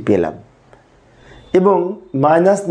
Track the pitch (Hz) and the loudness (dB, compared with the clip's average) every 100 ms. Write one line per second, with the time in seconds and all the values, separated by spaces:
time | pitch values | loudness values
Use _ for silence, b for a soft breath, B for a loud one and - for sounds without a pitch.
0 | - 98 80 - - _ _ b b b | -2 -2 -2 -8 -18 _ _ b b b
1 | b b b b b 180 190 180 175 208 | b b b b b 0 2 0 -2 -8
2 | - 135 143 165 185 202 196 | -10 -2 0 2 2 0 0